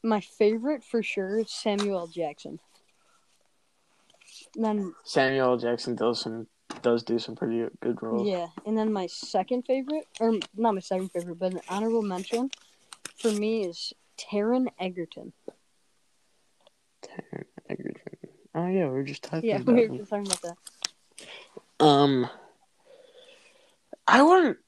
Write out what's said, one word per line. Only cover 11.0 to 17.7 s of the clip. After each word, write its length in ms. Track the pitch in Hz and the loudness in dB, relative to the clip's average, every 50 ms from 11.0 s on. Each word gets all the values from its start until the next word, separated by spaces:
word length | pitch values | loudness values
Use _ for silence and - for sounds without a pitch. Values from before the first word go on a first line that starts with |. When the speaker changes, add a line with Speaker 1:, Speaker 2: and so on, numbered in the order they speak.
| 190 190 | -4 -4
Speaker 1:
favorite, 300 | _ 175 175 175 165 170 | _ -6 -6 -6 -6 -4
but 140 | 185 185 185 | -4 -4 -4
an 60 | 170 - - | -4 -6 -6
honorable 340 | 180 202 220 226 226 233 | -4 -2 0 0 0 0
mention 480 | 214 202 185 180 190 - - 233 254 269 - _ - _ _ _ _ _ - _ _ - _ | 0 -2 -4 -6 -4 -4 -2 -2 -2 -4 -6 _ -20 _ _ _ _ _ -20 _ _ -20 _
for 160 | - - 226 | -2 0 0
me 320 | 214 208 208 220 226 226 202 | 2 2 0 0 0 0 -2
is 280 | 175 170 - - - - _ _ _ _ | -4 -6 -8 -12 -12 -12 _ _ _ _
Taron 520 | - - - 208 208 208 226 247 254 262 240 _ - | -18 -12 -4 -2 0 2 2 2 2 0 -2 _ -4
Egerton. 540 | 185 185 180 180 165 - - - - - - _ _ - - _ _ _ _ _ _ _ _ _ _ _ _ _ _ _ _ _ _ _ _ _ _ _ _ _ _ _ _ _ | -6 -6 -4 -6 -8 -8 -10 -16 -16 -16 -18 _ _ -18 -18 _ _ _ _ _ _ _ _ _ _ _ _ _ _ _ _ _ _ _ _ _ _ _ _ _ _ _ _ _
Speaker 2:
Taron 420 | - - - - - _ - - - _ _ - _ | -20 -16 -16 -16 -14 _ -12 -12 -12 _ _ -20 _
Egerton. 440 | - | -10